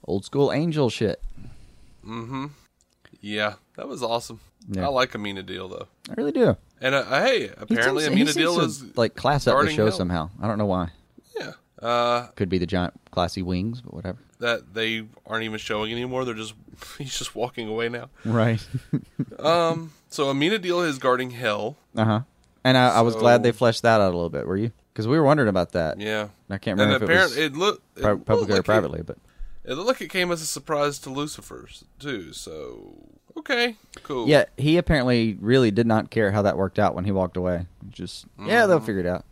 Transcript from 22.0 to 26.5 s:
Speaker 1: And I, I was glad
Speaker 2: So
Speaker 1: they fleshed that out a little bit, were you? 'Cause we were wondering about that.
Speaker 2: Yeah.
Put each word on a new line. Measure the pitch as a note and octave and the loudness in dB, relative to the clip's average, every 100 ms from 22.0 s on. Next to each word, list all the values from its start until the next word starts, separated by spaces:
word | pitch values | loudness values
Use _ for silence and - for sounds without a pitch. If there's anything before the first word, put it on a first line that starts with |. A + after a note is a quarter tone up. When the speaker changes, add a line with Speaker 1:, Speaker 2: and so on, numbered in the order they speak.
| A2 G#2+ C3 _ _ _ | 2 2 -2 _ _ _
Speaker 1:
And | C3 C3 | 2 4
I, | B2 G2+ | 6 6
I | |
was | A#2 A2+ | 4 4
glad | A#2+ A#2+ | 6 6
Speaker 2:
So | |
Speaker 1:
they | A#2+ | 6
fleshed | A2+ A#2+ A2+ | 4 2 4
that | A#2 A2+ | 4 6
out | F#2+ | 4
a | |
little | F2 E2+ | 2 -2
bit, | C#2+ A#1 | -4 -4
were | F#2+ | -2
you? | A2+ - _ | -4 -6 _
'Cause | - A2 | -8 0
we | D#3 | 4
were | |
wondering | C#3+ D3+ A2+ | 6 6 4
about | F#2+ E2+ | 2 0
that. | F2+ D#2+ C#2 | -2 -2 -4
Speaker 2:
Yeah. | G#2 A2 G#2 - _ | -4 -4 -6 -12 _